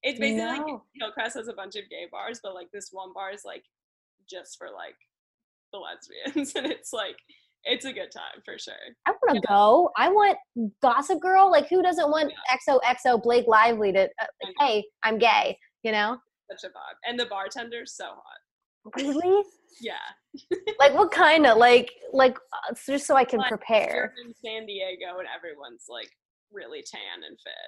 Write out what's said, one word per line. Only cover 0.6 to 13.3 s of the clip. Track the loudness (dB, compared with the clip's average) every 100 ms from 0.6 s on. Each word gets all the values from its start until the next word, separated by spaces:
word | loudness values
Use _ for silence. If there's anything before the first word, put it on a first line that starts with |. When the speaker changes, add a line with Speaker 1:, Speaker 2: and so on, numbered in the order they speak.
| -8
Speaker 2:
No. | -12 _ -14
Speaker 1:
Hillcrest | -12 -8 -8 -8
has | -14
a |
bunch | -14 -14 -16
of | -16
gay | -16 -16
bars, | -12 -12 -12
but, | -16
like, | -16 -18
this | -18 -18
one | -16 -16
bar | -14 -14
is, | -14 -18
like, | -20 _ _ _ _ _ _ _
just | -20 -18 -20
for, | -20
like, | -16 -18 _ _ _ _ _ _ _ _
the | -16
lesbians. | -14 -16 -18 -14 -8 -6 -6
<laughs> | -8
And | -8
it's, | -10 -10
like, | -10 -10 -12 _ _ _ _ -8
it's | -6 -6
a |
good | -12 -14
time | -16 -18 -18
for | -18 -16
sure. | -16 -18 -20 _ -4
Speaker 2:
I | 0
wanna | 0 0
Speaker 1:
Yeah. | 2
Speaker 2:
go. | 4 8 6 4 2
I | 2
want | 4 4 2 _ -8 -8 _
Gossip | 2 2 0 -2
Girl. | 2 6 8
Like, | 6 4
who | 2
doesn't | 2 2 0
want | 0 -2
Speaker 1:
Yeah. | -4 -2
Speaker 2:
X | -2 2
O | 2
X | 2 0 2
O | 2
Blake | 4